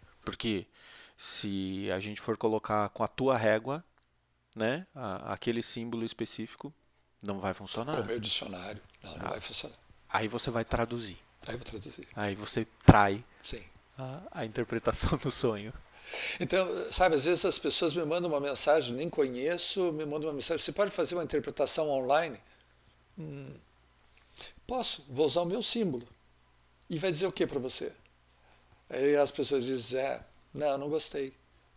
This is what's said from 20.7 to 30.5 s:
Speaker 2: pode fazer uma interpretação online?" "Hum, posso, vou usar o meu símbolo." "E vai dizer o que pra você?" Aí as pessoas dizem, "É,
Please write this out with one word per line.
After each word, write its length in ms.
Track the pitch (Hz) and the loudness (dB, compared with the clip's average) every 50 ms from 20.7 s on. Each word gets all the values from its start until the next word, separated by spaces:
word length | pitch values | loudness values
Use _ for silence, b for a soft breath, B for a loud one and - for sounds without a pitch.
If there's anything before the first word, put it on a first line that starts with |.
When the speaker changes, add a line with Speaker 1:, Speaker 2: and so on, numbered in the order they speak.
Speaker 2:
pode 200 | 147 - 202 196 | 2 2 2 2
fazer 240 | - - 170 - 175 | 2 0 -2 0 0
uma 80 | 175 165 | -2 -2
interpretação 640 | - - 147 123 - - - 147 127 - - 156 151 | 0 0 -2 -2 -2 -2 0 0 0 0 0 0 2
online?" 500 | 143 135 127 123 139 151 170 160 123 104 - b b b b b b b _ _ - _ _ _ - - | 2 2 2 4 4 4 4 2 -4 -10 -16 b b b b b b b _ _ -20 _ _ _ -16 -14
"Hum, 360 | 160 156 143 139 135 131 131 117 - _ _ _ _ _ _ _ _ - - B B B B B B B B B - - | -12 -10 -10 -12 -12 -14 -14 -16 -20 _ _ _ _ _ _ _ _ -20 -20 B B B B B B B B B -10 -6
posso, 360 | 240 254 226 - - - - - | -4 -2 -2 -2 -4 -6 -8 -4
vou 160 | 131 123 160 | 0 2 4
usar 160 | 147 135 170 | 4 4 2
o 40 | 175 | 2
meu 180 | 170 180 247 220 | 2 0 0 0
símbolo." 440 | - - 233 220 180 135 120 117 - - - _ - _ _ _ _ _ _ _ _ _ _ _ - | 0 0 2 2 0 0 -2 -6 -10 -18 -20 _ -20 _ _ _ _ _ _ _ _ _ _ _ -8
"E 100 | 175 156 | -4 -2
vai 120 | 160 196 | 0 0
dizer 140 | 175 143 190 185 | 2 2 0 0
o 40 | |
que 160 | - - 170 151 | 0 0 0 0
pra 120 | 139 139 | 0 -2
você?" 320 | 123 131 - - - - - - - - _ _ _ _ _ _ b b b b b b b - _ - | -2 -4 -4 -6 -6 -8 -8 -12 -18 -20 _ _ _ _ _ _ b b b b b b b -20 _ -8
Aí 260 | - 131 135 143 147 | -2 2 4 4 6
as 160 | 143 143 135 | 6 4 4
pessoas 320 | - - 139 120 143 135 120 | 2 0 -2 0 2 0 0
dizem, 340 | 127 135 127 113 107 123 131 | 0 -2 -2 -2 -2 -2 -2
"É, 220 | 131 135 131 - - - - - - _ | -2 -2 -4 -6 -8 -14 -20 -20 -20 _